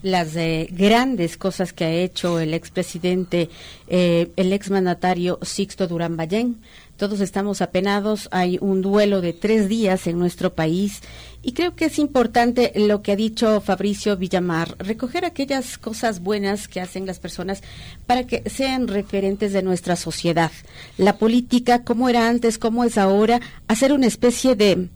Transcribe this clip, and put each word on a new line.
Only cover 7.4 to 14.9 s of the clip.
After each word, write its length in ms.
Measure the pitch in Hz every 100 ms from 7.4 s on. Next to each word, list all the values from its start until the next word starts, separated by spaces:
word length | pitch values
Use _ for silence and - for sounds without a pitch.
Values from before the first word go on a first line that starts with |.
| 202 196
apenados, 680 | 180 185 196 202 202 214 -
hay 260 | 185 180 180
un 220 | 202 190
duelo 380 | 190 202 208 196
de 120 | 175
tres 360 | 170 208 220 196
días 380 | 226 208 185 -
en 120 | 170
nuestro 360 | 175 - 175
país 480 | 175 160 170 202 - - - - -
y 100 | -
creo 240 | 247 349 -
que 100 | 311
es 120 | 302
importante 760 | 294 262 226 240 240 240 240
lo 280 | - 208 208
que 100 | 208
ha 40 | 202
dicho 440 | 220 220 226 214
Fabricio 560 | 202 185 202 202 214 196
Villamar, 600 | 185 185 180 165 165 -
recoger 480 | 190